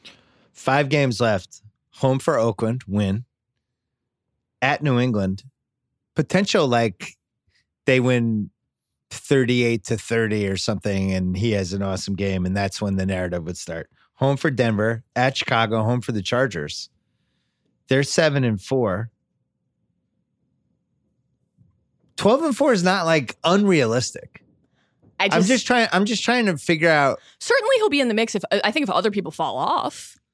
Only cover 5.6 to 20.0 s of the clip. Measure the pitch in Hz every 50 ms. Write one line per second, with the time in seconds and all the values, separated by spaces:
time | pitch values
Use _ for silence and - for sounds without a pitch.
5.6 | _ _ _ _ _ _ _ _ _ _ - - 151 - - 185 208 - - 202
6.6 | 156 131 120 117 117 110 90 - - - - _ _ _ _ _ _ _ _ _
7.6 | _ _ _ _ - - 127 131 123 127 127 123 117 113 110 107 104 101 _ _
8.6 | _ _ _ _ _ _ _ _ _ - - - - - 147 135 127 117 127 123
9.6 | 120 117 117 110 - - 123 101 - - 113 113 113 107 107 107 101 98 98 95
10.6 | - - 107 95 - 104 98 95 95 95 95 92 92 92 90 92 110 117 107 101
11.6 | 95 85 98 98 101 98 95 92 - - 98 90 101 98 95 92 90 92 95 98
12.6 | 98 95 - - 107 101 98 95 95 95 95 92 90 87 87 87 80 85 87 -
13.6 | - - 80 82 - _ _ _ _ _ _ - 135 139 139 131 - 160 131 107
14.6 | 123 113 110 101 107 113 117 113 - _ - 120 127 135 131 - - - 131 113
15.6 | 113 104 113 113 110 113 123 123 110 - 117 107 92 - 123 120 135 127 92 82
16.6 | 73 73 - - - - _ _ _ _ _ _ _ _ _ _ _ _ _ _
17.6 | _ _ _ _ _ - 135 135 143 - - - 165 156 139 143 127 120 107 95
18.6 | - - 131 131 120 101 90 101 117 117 _ _ _ _ _ _ _ _ _ _
19.6 | _ _ _ _ _ _ _ _